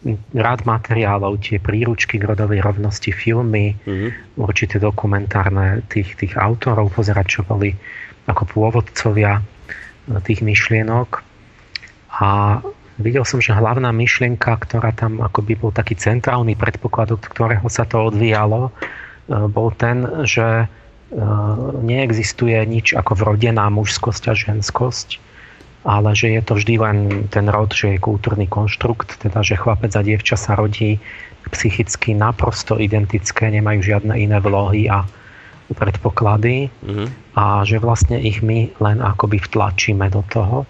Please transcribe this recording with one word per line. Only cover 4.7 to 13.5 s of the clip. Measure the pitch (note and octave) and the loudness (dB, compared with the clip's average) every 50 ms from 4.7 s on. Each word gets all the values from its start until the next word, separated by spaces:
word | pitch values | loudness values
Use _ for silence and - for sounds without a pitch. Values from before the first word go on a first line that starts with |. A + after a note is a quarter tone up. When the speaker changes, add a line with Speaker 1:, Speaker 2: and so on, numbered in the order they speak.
| - G#2 | 0 0
Speaker 1:
dokumentárne | G2 G#2+ G2+ - - G#2 G2+ G2 G2+ G2 - G#2 F#2+ G2 G2 G2 F#2+ F#2+ G2 A2 - | 0 0 0 0 -2 0 0 0 -2 0 -2 0 0 2 2 2 2 2 2 0 -4
tých, | - - G#2+ G2 F#2 - | -4 -4 -4 -4 -4 -6
tých | - - F#2 - | -6 -6 -4 -2
autorov, | - F#2+ G#2 A#2 A#2 - C3 A#2 G#2 G#2+ G2+ F2+ | 0 0 0 0 0 0 0 2 2 2 0 0
pozerať, | - A2 G2+ G2 G2 F#2+ | 0 0 2 2 0 0
čo | - - - G2 | 0 -2 -4 -2
boli | - A2 G2+ G2+ G2+ F#2+ G2+ - - - - - - - - _ | -2 -2 0 0 0 -2 -4 -10 -14 -16 -16 -18 -18 -20 -14 _
ako | - - - - | -2 -2 0 -2
pôvodcovia, | F#2 - G#2+ G#2+ A2+ A2+ A#2+ A2 - - - - A2+ G#2 G#2 G#2+ G2+ G2+ G#2 | -2 0 2 2 2 2 0 -2 -2 -6 -4 -2 0 2 4 4 4 2 0
e, | G#2 - - - - - - - - - - - - - A#2 G2+ | -2 -4 -10 -20 -18 -16 -16 -16 -16 -20 -20 -20 -8 -4 -4 -4
tých | F2+ - A2 - | 0 0 -2 0
myšlienok. | A2+ G#2+ G#2 - - - A2+ A2 A2 A2 A2+ A#2+ B2 - - - - - - - - - - - - - - - - - - - - _ - | 2 2 2 2 2 2 2 2 2 2 2 0 0 0 -6 -10 -10 -12 -20 -20 -20 -20 -20 -20 -20 -16 -16 -16 -16 -16 -20 -20 -20 _ -4
A | - G2+ G2 G2+ G2+ G2+ G#2 G#2 B2 - G4+ G4+ - - - - | 0 2 2 2 4 4 2 2 0 -2 -8 -12 -12 -20 -20 -10
videl | - G#2 A2+ A#2+ C#3 A#2+ | -4 -2 0 0 0 0
som, | - - B2+ | 0 0 0
že | A#2+ - | 0 2